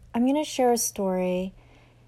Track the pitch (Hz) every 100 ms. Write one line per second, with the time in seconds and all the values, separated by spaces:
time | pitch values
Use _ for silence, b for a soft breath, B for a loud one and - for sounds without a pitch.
0 | - 233 254 285 302 - 247 233 - -
1 | 190 185 180 180 190 - b b b b